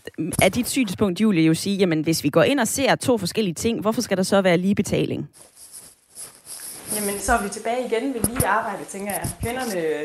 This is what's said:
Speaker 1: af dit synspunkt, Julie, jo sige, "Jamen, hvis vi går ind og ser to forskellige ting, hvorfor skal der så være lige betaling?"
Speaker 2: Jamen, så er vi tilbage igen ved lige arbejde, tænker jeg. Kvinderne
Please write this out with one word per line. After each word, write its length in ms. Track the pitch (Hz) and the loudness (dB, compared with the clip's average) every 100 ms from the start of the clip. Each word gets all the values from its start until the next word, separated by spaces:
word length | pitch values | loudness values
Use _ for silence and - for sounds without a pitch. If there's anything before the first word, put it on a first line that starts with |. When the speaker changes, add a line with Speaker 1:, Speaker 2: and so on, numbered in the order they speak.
| - - 160 - | -14 -8 -4 2
Speaker 1:
af 100 | 190 | 2
dit 160 | 214 233 | 2 -2
synspunkt, 520 | 277 214 175 202 180 | 0 0 0 0 2
Julie, 240 | 220 170 160 | 2 4 4
jo 80 | |
sige, 220 | 165 196 196 | 4 0 2
"Jamen, 260 | 185 156 | 2 2
hvis 220 | 156 160 | 0 0
vi 60 | 147 | 2
går 120 | 165 | 4
ind 180 | 202 285 | 4 4
og 80 | 214 | 0
ser 260 | - 247 | 0 2
to 240 | 156 - 233 | 2 2 0
forskellige 360 | 175 208 202 | 0 -2 -2
ting, 260 | 156 226 220 | 0 -2 -2
hvorfor 200 | 196 233 | -2 -2
skal 160 | - 185 | -2 0
der 60 | |
så 200 | 190 190 | 2 4
være 140 | 185 175 | 4 4
lige 180 | 190 | 2
betaling?" 560 | 208 - - - - 147 - - - - - - _ _ - - - - - - - - 214 | 0 0 0 0 -4 -8 -14 -20 -20 -20 -20 -20 _ _ -20 -20 -20 -18 -16 -14 -14 -8 -4
Speaker 2:
Jamen, 220 | 202 202 226 | -4 -4 0
så 60 | |
er 100 | 233 | 0
vi 60 | 202 | 0
tilbage 380 | 208 226 247 233 | -6 -4 -4 -2
igen 280 | 226 269 | -2 -2
ved 60 | 240 | -2
lige 260 | 202 247 190 | -2 0 0
arbejde, 380 | 214 226 196 | 0 0 -6
tænker 280 | 143 196 202 | -10 -8 -6
jeg. 140 | 180 - - | -4 -6 -6
Kvinderne 380 | 226 254 247 185 160 147 | -6 -4 -4 -2 -2 -2